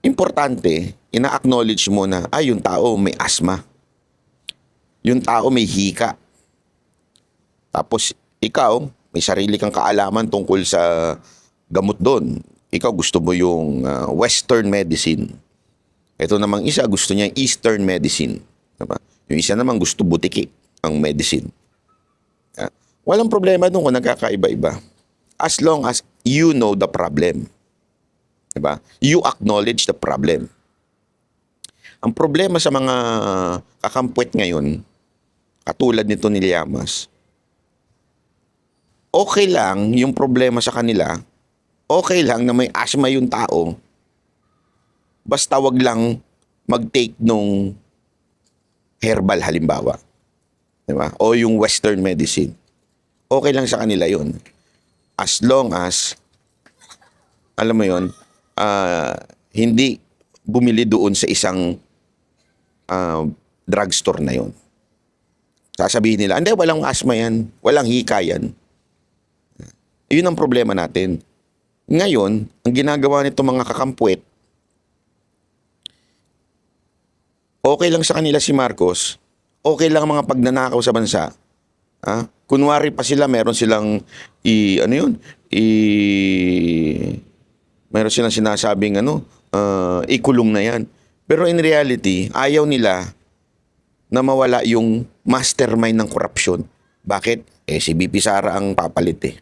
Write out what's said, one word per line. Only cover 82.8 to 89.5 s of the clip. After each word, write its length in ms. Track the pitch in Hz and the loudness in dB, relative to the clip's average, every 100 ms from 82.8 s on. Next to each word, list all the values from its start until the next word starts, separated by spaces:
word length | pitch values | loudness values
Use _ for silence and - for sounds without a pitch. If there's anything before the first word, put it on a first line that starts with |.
| 147 | 0
pa 80 | 113 | -4
sila, 240 | 123 139 139 | -2 0 2
meron 240 | 120 110 | 2 0
silang 480 | 110 113 107 107 107 - - - _ - | 0 2 2 0 -4 -6 -20 -20 _ 0
i-, 320 | 110 104 95 | 2 4 2
ano 140 | 107 | 2
yun? 180 | 135 285 - - - _ | 0 0 -4 -10 -20 _
I-, 1700 | 101 110 110 107 104 101 101 98 95 90 90 85 82 78 - - - - _ _ _ _ _ _ | 0 2 4 4 2 2 2 2 0 0 0 0 0 0 -2 -4 -8 -12 _ _ _ _ _ _
meron 240 | 107 110 | -2 0
silang 160 | 113 117 | 0 0
sinasabing, 720 | 113 107 104 110 101 104 101 | 0 0 0 0 0 0 0
ano, 240 | 127 - - _ _ | -2 -4 -10 _ _